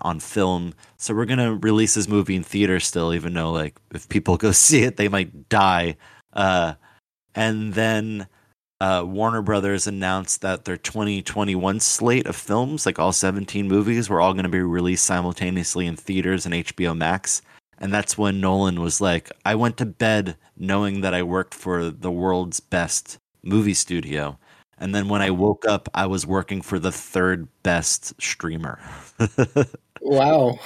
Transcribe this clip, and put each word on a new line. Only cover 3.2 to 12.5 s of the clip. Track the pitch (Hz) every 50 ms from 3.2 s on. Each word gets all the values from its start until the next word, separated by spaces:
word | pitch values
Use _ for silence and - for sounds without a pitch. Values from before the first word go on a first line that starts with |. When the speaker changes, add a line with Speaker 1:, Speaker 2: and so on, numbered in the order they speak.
| 80 85 87
Speaker 1:
though, | 87 82 82
like, | 82 82 78 78 - - _ _ -
if | 80 - -
people | - 104 95 - 92 85
go | - 110
<laughs> | 92 - - -
see | 156 135 113
it, | 123 - -
they | 104 104
might | 98 98 92 82 - 71 67 _
die." | - 107 98 95 92 90 87 85 80 - - - - - _ _ _
Uh, | - 101 95 92 90 85 82 78 - _ _ _ _ _ _ _ _ _ _ _
and | 107 110 110 110 107 107 107 98
then, | 101 110 110 110 107 107 110 110 104 98 - _ _ _ _ _ _ _ _ _ _
uh, | 95 95 95 90 87 90
Warner | 95 98 107 113 113 113
Brothers | 104 98 107 101 95 101 98 98 - 104
announced | 101 98 95 92 92 95 95 92 - -
that | - 98 92 87 -
their | - 90 85
twenty | - - - 110 104 104 104 98 92
twenty-one | - - 107 104 101 95 92 90 95 98 110
slate | - - - - - 120 120 131 - -
of | 90
films, | - - -